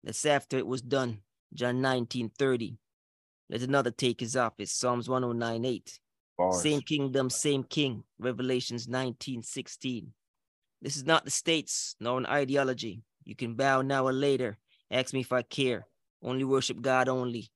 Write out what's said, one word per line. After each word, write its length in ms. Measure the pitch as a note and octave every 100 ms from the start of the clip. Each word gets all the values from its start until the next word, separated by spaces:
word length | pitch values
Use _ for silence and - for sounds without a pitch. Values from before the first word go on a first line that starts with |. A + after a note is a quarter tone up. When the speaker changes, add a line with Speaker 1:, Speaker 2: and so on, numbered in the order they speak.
Speaker 1:
That's 220 | - - D3+
after 320 | C#3+ - C3+
it 100 | -
was 140 | B2+
done. 380 | B2 C#3 B2+ A2 _ _ _
John 280 | - B2 B2
nineteen 480 | C3 B2+ A#2 B2+ A2 -
thirty. 400 | C3+ A#2 A2+ - _ _ _ _ _ _ _
Let 120 | A#2
another 300 | B2+ C#3 A#2+
take 280 | A#2 B2+ A#2
his 160 | A#2 C3
office. 360 | A#2 - G2+
Psalms 360 | - B2+ B2 A2+
one 140 | B2+
oh 80 | B2
nine 320 | A#2 A#2 A2+ B2+
eight. 340 | A#2 - - _ _ _ -
Speaker 2:
Bars. 240 | F2+ F2+
Speaker 1:
Same 200 | D3+ D3
kingdom, 480 | - D3+ C#3 C3 C3
same 340 | - D3+ C#3
king. 400 | B2+ - C#3 A2 - _
Revelations 680 | A#2 A2 B2+ B2+ B2 A#2+ A#2+
nineteen 540 | B2+ C3 A#2 - B2
sixteen. 680 | A2+ C#3 - - C3+ A#2+ - - _ _ _ _ _ _
This 140 | - C#3+
is 80 | C3+
not 200 | D#3+ -
the 60 |
States, 640 | - - D#3+ - - - -
nor 180 | A2+ B2+
an 60 | B2+
ideology. 760 | C#3+ C3+ C#3 C3+ B2+ A2 G#2+ - _ -
You 100 | G#2+
can 200 | A#2 A2+
bow 260 | C3+ C3+
now 240 | C3+ C3+ C3
or 80 |
later. 440 | C3 C#3+ C3+ B2 G2+ _ _ _
Ask 220 | B2+ B2+
me 80 | C3+
if 120 | B2
I 80 | B2+
care. 460 | A#2+ - C3 A2+ - _ _ _
Only 220 | - B2+
worship 360 | C3+ C3+ B2+ C3
God 280 | B2+ B2+ B2+
only. 400 | C3 B2 A#2 G2+